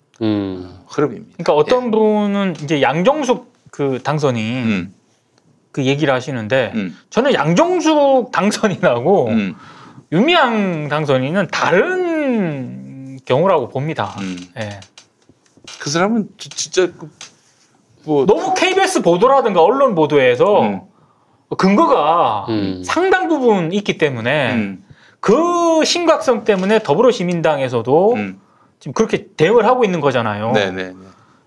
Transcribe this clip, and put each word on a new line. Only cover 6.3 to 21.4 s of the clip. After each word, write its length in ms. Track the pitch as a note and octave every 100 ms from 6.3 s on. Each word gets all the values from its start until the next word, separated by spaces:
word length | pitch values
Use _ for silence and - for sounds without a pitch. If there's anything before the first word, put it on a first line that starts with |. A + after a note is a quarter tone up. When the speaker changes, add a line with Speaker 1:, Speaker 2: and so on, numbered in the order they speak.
| B2+ G#2+ C3 A2 A2+
Speaker 2:
음. 220 | F#2 - _
Speaker 3:
저는 260 | - C4+ G#3+
양정숙 960 | D3 F3 E4+ F#4 D#4 D4+ C#4 C4+ A3+
당선인하고 960 | - F#3+ - G#3+ E3 E3 A#2+ C#3 G3 A#2+
Speaker 2:
음. 280 | A2 G2 - - - - - -
Speaker 3:
윤미향 800 | D#3 C#4 F4 C4 A3+ F#3+ E3 D3+
당선인은 580 | D3 D3 C3 C3 F#3 G#3
다른 1700 | - B2+ E3+ D#4 F#4 F4+ D#4+ D4 A#3+ F3 C#3+ B2 C3 C3+ C3+ C3+ C3
경우라고 460 | - C3 F#3 E3+ A2+
봅니다. 440 | C3+ D3 D3+ G#2 -
Speaker 2:
음. 180 | F#2+ F2+ F2 -
Speaker 3:
예. 200 | G#2+ G2+ G2 - _ _ _ _ _ _ - -
Speaker 2:
그 100 | -
사람은 400 | D#3+ F#3+ A#3 G3 -
지-, 120 | C#3
진짜 380 | - - - F3+
그 220 | D#3+ D#3 - - _ _ _ _ _ _ _ -
뭐 180 | D3 C3+
Speaker 3:
너무 280 | D4+ -
케이비에스 480 | - F#4 F#4+ F4+ E4
보도라든가 600 | F3+ F3 A#3+ C4+ A3+ F3+
언론 320 | E3 C4 C4+
보도에서 680 | F3 D3 D3 B2+ A#2+ F3+ G3
Speaker 2:
음. 200 | A2+ F#2+ - _ _ _ _ _